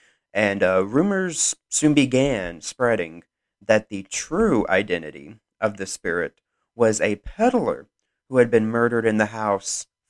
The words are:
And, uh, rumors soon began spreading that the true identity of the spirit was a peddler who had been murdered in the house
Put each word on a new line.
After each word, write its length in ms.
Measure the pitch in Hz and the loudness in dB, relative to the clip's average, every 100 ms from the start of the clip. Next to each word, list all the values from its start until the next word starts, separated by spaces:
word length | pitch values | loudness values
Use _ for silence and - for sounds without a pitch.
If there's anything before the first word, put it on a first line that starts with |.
| _ _ _ | _ _ _
And, 280 | 101 104 101 | 0 0 2
uh, 240 | 92 95 98 | 4 4 2
rumors 680 | 131 196 190 185 156 - - - | 0 0 0 -4 -2 -4 -4 -8
soon 240 | - 151 | 0 2
began 680 | 147 127 127 139 113 87 85 | 4 4 2 0 -2 -6 -10
spreading 640 | - - 123 107 82 85 _ _ _ _ - | -12 -2 0 0 -4 -10 _ _ _ _ 0
that 220 | 110 - | 0 0
the 160 | 98 | -12
true 640 | 92 - - 165 226 123 80 | -10 -10 -6 0 2 2 2
identity 680 | 95 101 87 78 71 73 113 _ - | 0 0 -4 -6 -16 -20 -20 _ -4
of 160 | 110 101 | -4 -4
the 80 | 95 | -10
spirit 560 | - 90 85 80 _ _ _ _ - | -8 -4 -4 -4 _ _ _ _ 0
was 240 | 113 107 | 2 2
a 180 | 98 101 | -2 -4
peddler 680 | - - 240 254 120 65 - _ _ _ - | -8 0 0 2 -2 -4 -10 _ _ _ -2
who 80 | 131 | 2
had 140 | 117 | 4
been 180 | 113 110 | 4 2
murdered 360 | 117 117 117 110 | 0 0 0 0
in 120 | 107 | 2
the 100 | 104 | 0
house 600 | 110 107 98 - - - _ _ | -2 -2 -2 -4 -10 -12 _ _